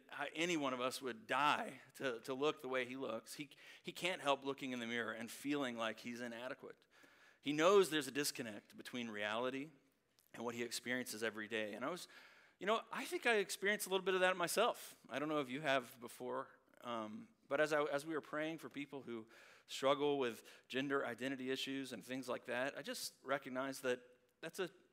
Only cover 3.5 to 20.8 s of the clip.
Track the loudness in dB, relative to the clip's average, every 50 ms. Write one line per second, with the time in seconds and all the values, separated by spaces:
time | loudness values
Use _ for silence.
3.5 | -14 -20 -20 -20 -20 -14 -12 -12 -6 -2 -2 -2 0 2 4 4 4 4 2 -2
4.5 | -4 -2 -4 -4 -4 -2 -2 -2 -2 -2 -2 -2 -4 -4 -6 -8 -8 -6 -2 0
5.5 | 0 0 0 0 0 0 -2 -2 -2 -4 -6 -8 -8 -6 -6 -8 -8 -8 -8 -8
6.5 | -8 -10 -12 -16 -16 _ _ _ _ -20 -20 -20 -20 -20 -20 -20 -20 _ -2 0
7.5 | 4 6 8 10 10 10 8 8 4 0 0 0 0 0 0 0 -2 -4 -6 -6
8.5 | -8 -10 -14 -16 -16 -16 -12 -6 -6 -4 -4 -4 -2 -2 0 0 2 2 0 0
9.5 | -2 -4 -6 -8 -12 -18 _ _ _ _ _ _ _ _ _ _ -10 -6 -6 -4
10.5 | -2 -2 -2 -2 -4 -4 -2 -2 -2 -2 -2 -4 -4 -2 -2 -2 -2 -2 -4 -2
11.5 | -2 -2 -2 -2 -4 -4 -4 -4 -4 -6 -8 -14 -18 -20 -20 -20 -20 -20 -20 -20
12.5 | _ -4 0 0 0 0 0 -4 -6 -6 -6 -4 -4 0 2 4 4 4 4 2
13.5 | -2 0 2 2 2 2 0 0 0 0 2 2 4 4 6 4 4 4 2 2
14.5 | 4 4 4 4 4 0 -6 -16 -16 -18 -12 -6 -4 -2 0 0 2 0 0 0
15.5 | -4 -2 2 4 4 4 2 0 -8 -14 -14 -14 -10 -8 -6 -4 -4 -4 -6 -8
16.5 | -12 -20 _ _ -20 -12 -6 -4 -4 -4 -4 -4 -8 -10 -12 -14 _ _ _ 0
17.5 | 4 4 4 6 4 4 4 2 0 -2 -2 -2 -4 -4 -4 -4 -4 -2 -2 -2
18.5 | -4 -6 -8 -10 -8 -8 -10 -8 -10 -10 -8 -6 -6 -8 -8 -10 -16 -20 -20 -20
19.5 | -20 -20 _ -10 -2 2 4 6 6 6 4 2 4 4 2 0 0 -4 -10 -18
20.5 | -20 -20 -10 -4 -2 -2